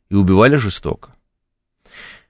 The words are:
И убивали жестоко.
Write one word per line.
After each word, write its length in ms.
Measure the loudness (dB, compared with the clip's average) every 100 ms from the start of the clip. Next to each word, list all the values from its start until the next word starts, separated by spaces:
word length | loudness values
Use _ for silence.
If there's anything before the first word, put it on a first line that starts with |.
| -6
И 60 | -2
убивали 400 | 2 4 2 0
жестоко. 580 | -4 -8 -10 -12 -16 _ _ _ _ _ _ _ _ -20 -20 -20